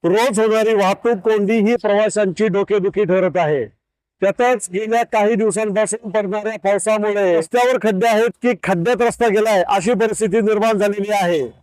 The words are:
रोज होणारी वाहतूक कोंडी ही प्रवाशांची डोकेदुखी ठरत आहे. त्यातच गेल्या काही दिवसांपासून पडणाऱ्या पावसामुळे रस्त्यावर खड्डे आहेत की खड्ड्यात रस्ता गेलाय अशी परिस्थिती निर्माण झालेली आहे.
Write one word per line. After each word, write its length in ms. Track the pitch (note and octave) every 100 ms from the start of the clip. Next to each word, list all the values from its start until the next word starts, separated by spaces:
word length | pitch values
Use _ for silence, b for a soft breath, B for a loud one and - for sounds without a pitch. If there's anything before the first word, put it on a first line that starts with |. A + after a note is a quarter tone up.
रोज 360 | - G3 B3+ G#3
होणारी 340 | A3 G#3+ A3
वाहतूक 440 | G#3+ F#3+ G3 A#3 A3+
कोंडी 420 | G3+ G#3+ G3+ A3+
ही 160 | G#3 A#3+
प्रवाशांची 720 | G#3 G3+ G#3+ G3+ G3+ E3 G#3+
डोकेदुखी 560 | F#3+ G3 G#3 F#3+ F#3+
ठरत 340 | G3+ F#3 F#3 E3+
आहे. 280 | D#3+ D3 G#2+ _ _ _ _ _
त्यातच 480 | F#3+ G3 B3 B3 -
गेल्या 300 | F3+ A3 A3+
काही 320 | A3+ A3 G#3 A3+
दिवसांपासून 760 | A3 G3+ G#3+ G3 G#3+ A3 A3
पडणाऱ्या 500 | G3 G3+ G#3 G#3+ A3
पावसामुळे 760 | G3 G3+ - G#3+ G#3 G3+ G3 E3
रस्त्यावर 400 | E3 A#3+ B3+ B3+
खड्डे 260 | G#3+ F#3+ A#3
आहेत 220 | G#3+ A#3 -
की 120 | B3 A3+
खड्ड्यात 380 | - F#3+ E3+ B3
रस्ता 260 | A#3 - A#3+
गेलाय 360 | G#3 A3 G3+ F3
अशी 260 | G3 F#3
परिस्थिती 480 | A#3+ A3 G#3 G#3+ G3+
निर्माण 360 | G#3 G#3+ A3+ G#3+
झालेली 340 | G#3 G3+ G3
आहे. 360 | G#3 F3 E3+ B2+ -